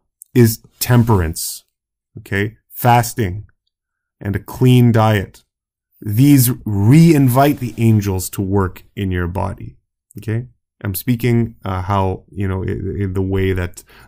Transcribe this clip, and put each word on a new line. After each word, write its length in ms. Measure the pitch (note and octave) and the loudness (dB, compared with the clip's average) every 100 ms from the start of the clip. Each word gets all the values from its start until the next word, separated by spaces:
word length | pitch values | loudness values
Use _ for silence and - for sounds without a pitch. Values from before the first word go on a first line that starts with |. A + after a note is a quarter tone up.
| _ _ - | _ _ -2
is 300 | B2+ A#2 A#2 _ _ | 4 4 2 _ _
temperance, 840 | - B2 A#2 G2+ D#2+ E2+ - - - _ _ _ _ - | 0 2 4 2 0 -6 -10 -12 -18 _ _ _ _ -20
okay? 400 | - G2 G#2+ - _ | -8 -6 -6 -10 _
Fasting 760 | - B2 A#2+ A#2+ - G2 G2 - _ _ _ _ _ _ _ | -4 0 0 0 -4 -6 -8 -14 _ _ _ _ _ _ _
and 160 | G2+ G2 | -8 -8
a 40 | |
clean 520 | - - B2+ B2+ A#2+ | -8 0 4 6 4
diet. 520 | A2+ A2 G#2+ F#2+ - _ _ _ _ _ _ | 4 2 0 -4 -12 _ _ _ _ _ _
These 500 | G#2 G#2 C#3+ C#3+ A#2+ - - | -6 2 6 6 4 -2 -6
re-invite 960 | G2+ G#2 D3+ E3 D3+ C3+ B2 C#3+ C#3 | 0 4 6 6 4 2 2 0 0
the 140 | B2 - | -6 -2
angels 520 | A#2 G#2+ G2+ F#2+ F2+ | 2 2 0 -4 -6
to 100 | - | -8
work 420 | F#2+ G2+ F#2 - - - | -4 -2 -4 -6 -16 -8
in 160 | G2 | -6
your 160 | F#2 E2+ | -4 -4
body, 500 | F#2 F#2+ F#2 A2+ - _ _ _ - | -6 -8 -10 -16 -20 _ _ _ -16
okay? 300 | - A2+ B2 _ _ _ | -8 -8 -10 _ _ _
I'm 100 | G#2 | -10
speaking, 640 | F#2+ - A#2 B2 A#2 A2+ - | -6 -4 -2 0 0 -2 -6
uh, 200 | F#2+ F#2 | -8 -8
how, 420 | F#2 G2+ F#2+ - _ | -2 -2 -2 -4 _
you 180 | G2 G2 | -8 -6
know, 160 | F#2+ | -4
i-, 40 | F2+ G2 F#2 - | -6 -8 -8 -6
in 100 | G2 | -6
the 80 | F#2+ | -4
way 320 | F#2+ G2 F#2+ | -4 -2 -2
that, 300 | F#2 F2+ - - - | -2 -6 -10 -20 -20